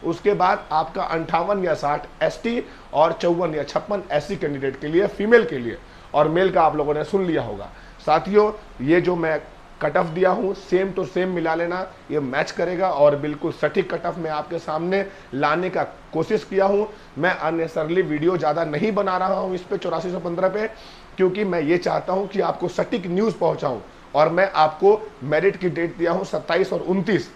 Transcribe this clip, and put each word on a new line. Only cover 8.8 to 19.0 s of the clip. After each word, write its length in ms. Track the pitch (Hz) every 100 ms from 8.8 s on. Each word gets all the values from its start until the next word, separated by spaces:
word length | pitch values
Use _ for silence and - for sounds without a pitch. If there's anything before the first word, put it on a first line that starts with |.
ये 180 | 127 175
जो 160 | 175 175
मैं 240 | 160 151 - - - -
cut 140 | 151 160
ऑफ 100 | 170
दिया 240 | 160 185
हूँ, 240 | 196 196 202
same 360 | - 180 196
to 120 | 185 156
same 200 | 180 185
मिला 260 | 175 160
लेना, 260 | 165 170 180 185 - -
ये 100 | 151
match 300 | 135 135 160
करेगा 380 | - 170 180 185
और 260 | 143 147 143
बिल्कुल 360 | 151 147 165
सटीक 400 | 139 151 196 175
cut 140 | 165 175
off 120 | 170
मैं 120 | 160
आपके 280 | 151 151 165
सामने 460 | 156 156 175 190 196 - -
लाने 360 | 135 147 160 180
का 120 | 170 143 - -
कोशिश 320 | 160 160 214
किया 200 | - 190
हूँ। 240 | 196 202 208 - - -
मैं 160 | 170 -
unnecessarily 640 | 156 165 160 165 156 180
video 320 | 175 151 165 185
ज़्यादा 280 | 151 156
नहीं 280 | 165 151 214
बना 240 | 202